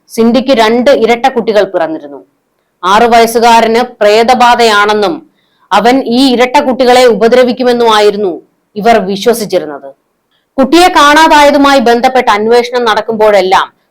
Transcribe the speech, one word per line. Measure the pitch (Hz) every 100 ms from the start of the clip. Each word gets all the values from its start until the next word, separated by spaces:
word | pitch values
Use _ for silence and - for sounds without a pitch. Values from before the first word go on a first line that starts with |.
| _
സിൻഡിക്ക് | - 226 247 262
രണ്ട് | 254 220 233 240
ഇരട്ട | 277 220 233 254
കുട്ടികൾ | 247 220 208
പിറന്നിരുന്നു. | 190 180 160 160 143 139 - _ _ _ _ _
ആറ് | 175 202
വയസ്സുകാരന് | 233 233 226 240 233 226 226 226 247 -
പ്രേതബാധയാണെന്നും | 208 214 226 240 240 240 233 208 208 214 202 151 - _ _ _ _
അവൻ | 190 214 262 233
ഈ | 233 269
ഇരട്ട | 240 247 269
കുട്ടികളെ | 294 254 247 247 254
ഉപദ്രവിക്കുമെന്നുമായിരുന്നു | 208 226 247 247 233 247 240 233 214 208 202 202 156 - _ _ 208
ഇവർ | 202 226
വിശ്വസിച്ചിരുന്നത്. | 185 196 220 226 202 180 151 143 139 - _ _ _ _ _ -
കുട്ടിയെ | 262 320 359
കാണാതായതുമായി | 339 285 302 320 302 294 294 277 277
ബന്ധപ്പെട്ട് | 233 240 262 254 240
അന്വേഷണം | 208 220 240 240 254 233
നടക്കുമ്പോഴെല്ലാം | 214 214 226 214 208 185 185 147 _ _